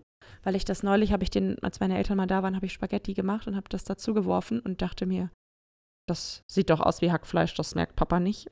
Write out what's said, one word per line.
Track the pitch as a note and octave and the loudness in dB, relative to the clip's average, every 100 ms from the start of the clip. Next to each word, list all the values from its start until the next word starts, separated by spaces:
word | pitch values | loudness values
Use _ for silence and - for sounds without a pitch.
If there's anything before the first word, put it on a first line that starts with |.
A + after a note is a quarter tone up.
| - _ - - | -10 _ -20 -6
Weil | - F#3+ | -2 0
ich | - | 0
das | F#3+ | 0
neulich, | G3+ G3+ G#3 | 4 4 4
hab | G3+ | 4
ich | F#3+ | 2
den, | G3+ F#3+ - | 2 0 0
als | F#3+ - | -4 -2
meine | F#3+ F#3 | 0 0
Eltern | G3 G3 | 2 0
mal | F#3 | 2
da | F#3+ | 2
waren, | F#3+ F#3+ | 0 -2
hab | |
ich | F#3+ | -4
Spaghetti | - F#3+ G3+ - | -4 -4 -4 -4
gemacht | F#3+ F#3+ A3 - | -2 -2 -2 -4
und | G3 | -6
hab | - | -6
das | F#3+ | -8
dazu | - F#3+ - G#3+ | -6 -6 -2 0
geworfen | F#3 F3+ - A3+ | 2 0 0 -4
und | F#3+ F3+ | -4 -4
dachte | F3+ - F#3 | -4 -2 -2
mir, | F#3 F3+ - _ _ _ _ _ _ - | -2 -4 -8 _ _ _ _ _ _ -6
„Das | E3+ - - - | -4 -4 -10 -2
sieht | - - | 0 4
doch | D#3+ | 4
aus | - - | 4 2
wie | F3 | 2
Hackfleisch, | E3 - F3 E3 | 0 0 0 0
das | - D#3+ - | 0 -4 -2
merkt | E3 - | -2 0
Papa | - F3 | 2 2
nicht.“ | F3+ G#3+ - | 0 -2 -10